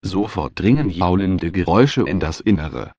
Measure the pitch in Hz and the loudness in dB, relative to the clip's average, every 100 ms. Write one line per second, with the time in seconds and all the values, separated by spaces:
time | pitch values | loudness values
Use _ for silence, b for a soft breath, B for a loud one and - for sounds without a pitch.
0 | - 92 104 - 71 - 92 139 123 82 | -4 -4 -2 -4 -6 -2 2 2 2 0
1 | 90 92 95 95 85 95 85 92 143 - | 2 2 2 -2 -2 -2 2 4 4 2
2 | 90 90 80 - - 95 78 62 53 | -2 -2 -2 -2 0 0 -2 -10 -12